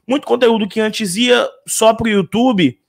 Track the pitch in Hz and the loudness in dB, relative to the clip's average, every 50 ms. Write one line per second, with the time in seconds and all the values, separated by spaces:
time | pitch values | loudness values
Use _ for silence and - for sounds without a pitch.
0 | _ - 254 294 - - 466 247 262 233 226 214 208 185 - 220 220 214 208 - | _ -4 -4 -4 -2 -2 0 2 2 2 2 2 -2 -4 -2 -2 -2 -2 -2 -4
1 | 226 190 170 214 247 247 240 233 - - - _ _ - - - 220 220 220 220 | -6 -4 -2 0 0 2 2 2 0 -2 -6 _ _ -10 -4 0 2 2 2 2
2 | 226 226 208 202 175 - - 220 247 262 240 185 165 131 120 _ _ | 0 0 0 0 -2 -2 -2 0 0 2 2 2 0 0 -2 _ _